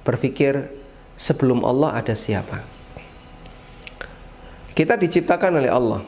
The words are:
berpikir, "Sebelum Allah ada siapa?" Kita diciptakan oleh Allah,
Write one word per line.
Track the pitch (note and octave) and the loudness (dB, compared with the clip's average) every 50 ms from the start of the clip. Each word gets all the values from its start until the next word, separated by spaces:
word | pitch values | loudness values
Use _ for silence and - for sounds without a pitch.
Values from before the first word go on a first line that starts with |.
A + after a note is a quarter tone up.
berpikir, | - B2 A#2+ - - B2 - - C#3+ C#3 C#3 C#3 B2+ - - - - - - - - - - | -2 -2 -2 0 0 -2 0 2 2 2 2 0 -4 -6 -12 -16 -18 -20 -20 -20 -20 -16 -10
"Sebelum | - - - C#3+ - C3+ B2+ B2 B2 | -4 -2 0 0 2 4 2 2 2
Allah | - B2 B2 C3+ D#3 D#3 G#2+ A#2 | 2 2 2 2 2 2 0 -2
ada | A2+ - A2 | -2 -4 -4
siapa?" | - - - G#2 F#2 - - - - - - - - - - - - - - - - - - - - - - - - - - - - - - - - - - - - - - - - - - - - - - - | -4 -2 -2 -2 -2 -4 -6 -10 -12 -12 -14 -18 -20 -20 -20 -18 -20 -20 -20 -20 -20 -20 -20 -20 -20 -20 -20 -20 -20 -20 -20 -20 -20 -20 -18 -16 -16 -16 -16 -16 -18 -20 -20 -20 -20 -20 -20 -20 -20 -18 -6 0
Kita | - D#3 E3+ A#3 G3+ | 2 2 4 4 2
diciptakan | F#3+ E3 - F3 E3 - F3 F3 G3 F#3 F3 D3+ | 2 2 2 2 2 2 2 2 2 2 2 4
oleh | C3+ - | 2 4
Allah, | - B2+ B2 A2 A2 G#2+ - | 4 4 4 2 0 -2 -6